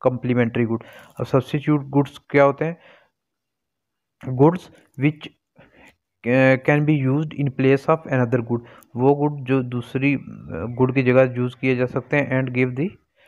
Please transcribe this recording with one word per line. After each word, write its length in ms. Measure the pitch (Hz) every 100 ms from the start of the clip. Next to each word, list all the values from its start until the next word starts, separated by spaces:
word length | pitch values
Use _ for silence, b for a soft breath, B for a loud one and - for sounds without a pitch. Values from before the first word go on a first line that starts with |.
कॉम्प्लीमेंट्री 640 | 127 123 127 123 117 120
गुड। 200 | 117 113 B B B -
अब 60 | 120
सब्स्टिट्यूट 600 | 139 - 151 143 151 139
गुड्स 300 | 135 143 - -
क्या 140 | 143
होते 200 | 139 139
हैं? 140 | 156 170 b b b _ _ _ _ _ _ _ _ _ _ _ 127 127
Goods 240 | 147 185 - b b -
which, 280 | 143 151 - _ _ _ b b b _ _ _ 117
uh, 320 | 127 131 131 -
can 180 | 147 151
be 100 | 151 131
used 300 | 143 160 -
in 120 | 143 -
place 260 | 131 135 -
of 180 | 160 -
another 320 | 131 120 120
good, 200 | 117 117 - B _ 120
वो 180 | 131
गुड 260 | 143 147 147
जो 220 | 123 135
दूसरी, 520 | 123 123 117 - 135
अ, 60 | 139 - - 73
गुड 420 | 80 110 120 127
की 80 | 131
जगह 320 | 127 127 131 123
यूज़ 200 | 123 -
किए 200 | 131 123
जा 100 | 123
सकते 300 | 135 - 147
हैं। 260 | 123 131
And 120 | 131 127
give 180 | 127
the 140 | 127 185 - _ _